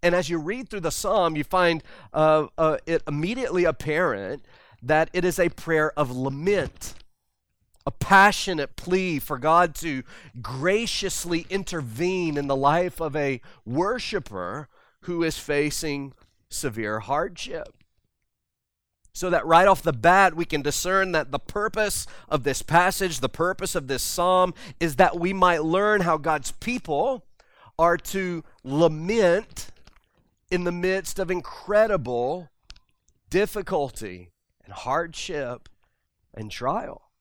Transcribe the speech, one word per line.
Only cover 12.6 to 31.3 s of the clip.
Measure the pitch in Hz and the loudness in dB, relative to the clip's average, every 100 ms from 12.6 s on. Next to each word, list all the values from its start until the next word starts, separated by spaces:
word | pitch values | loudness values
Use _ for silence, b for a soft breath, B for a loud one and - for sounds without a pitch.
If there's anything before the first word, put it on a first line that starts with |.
| 139 160 180 - | 4 4 0 -4
of | 160 143 | -4 -2
a | 143 127 b b | -2 -4 b b
worshiper | - 131 185 247 - 208 - 98 90 120 147 b b b | -6 -2 0 -2 -4 -6 -6 -8 -8 -8 -12 b b b
who | - 170 | -8 -2
is | 165 151 | -2 -4
facing | - 147 151 - 160 143 139 - _ _ _ | -2 0 0 -2 -4 -6 -8 -14 _ _ _
severe | - 143 110 107 107 | -6 -6 -4 -4 -4
hardship. | 107 143 170 170 - 160 - _ _ _ _ _ _ _ _ _ _ _ _ _ _ | -2 -2 -2 -8 -10 -10 -12 _ _ _ _ _ _ _ _ _ _ _ _ _ _
So | - 180 | -6 0
that | 175 | 0
right | 156 165 196 | 6 6 8
off | 190 | 4
the | 170 | 2
bat, | 127 165 185 190 160 | 2 6 8 6 4
we | |
can | 165 151 | -2 -2
discern | 139 139 180 190 190 | -2 -4 0 0 2
that | 165 139 | 0 -2
the | 139 | -6
purpose | - 208 214 214 208 - - B B | -6 -4 -4 -2 -2 -2 -8 B B
of | 151 | -2
this | 127 131 | 0 -2
passage, | - 165 180 - 190 156 | 2 4 4 2 -4 -2
the | 131 | -4
purpose | - 175 190 190 | -2 -2 -2 -4
of | 180 135 | -6 -4
this | 131 | -4
psalm, | - - 175 185 185 - B B | -4 0 2 4 2 -2 B B
is | 170 | -4
that | 131 185 175 | 4 4 4
we | 170 | -2
might | 190 180 170 | 4 4 4
learn | 160 175 208 208 | 2 2 2 2
how | 170 156 | 2 0
God's | 147 151 - | 0 -2 -2
people | - - 247 - 143 214 254 - _ b b b - | -8 -6 -6 -4 -2 -2 -4 -10 _ b b b 2
are | 170 170 | 2 2
to | - 196 185 175 - b | -2 -4 -2 -4 -10 b
lament | 131 143 165 156 170 226 190 180 226 - - - - - _ _ _ _ _ | -4 4 4 2 -2 2 4 4 0 -14 -14 -16 -20 -20 _ _ _ _ _
in | 180 | -2
the | 175 | -2
midst | 175 180 190 185 - | -2 -2 -2 -4 -6
of | |
incredible | 175 | -4